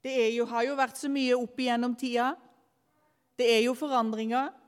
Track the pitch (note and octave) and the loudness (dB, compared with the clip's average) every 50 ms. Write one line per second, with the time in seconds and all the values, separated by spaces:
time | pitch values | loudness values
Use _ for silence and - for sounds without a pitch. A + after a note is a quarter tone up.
0 | _ C4 C4 C4 A#3 A3 A#3 A#3+ A#3 A3+ A#3 A#3 A#3+ C4 C#4+ C#4 C4+ A#3+ B3 - | _ -2 0 2 2 2 2 0 -2 -2 0 -2 -2 0 0 0 -2 -2 -2 -8
1 | - C#4+ C#4 C#4 C4 B3+ B3 B3 B3 A3+ - - B3+ B3 A#3+ A#3 A#3+ B3 A#3+ A#3 | -6 -4 -2 0 2 2 2 2 0 -4 -6 -4 -2 0 0 0 0 -2 -4 -4
2 | - B3+ A#3+ A#3 A#3+ C4 D#4+ - - - _ _ _ _ _ _ _ _ _ _ | -4 -2 0 0 0 0 -4 -6 -14 -20 _ _ _ _ _ _ _ _ _ _
3 | _ _ _ _ _ _ _ - B3 A#3 A#3 A3 A3+ A#3+ B3+ A#3+ D4+ D4 C4+ B3 | _ _ _ _ _ _ _ 0 2 4 4 4 4 2 0 -2 -4 0 0 0
4 | A3+ A3 A3 G#3+ A3+ A3 A#3 B3+ C4+ D4+ - - _ | 0 0 -2 -4 -4 -2 -2 -2 -2 -4 -6 -14 _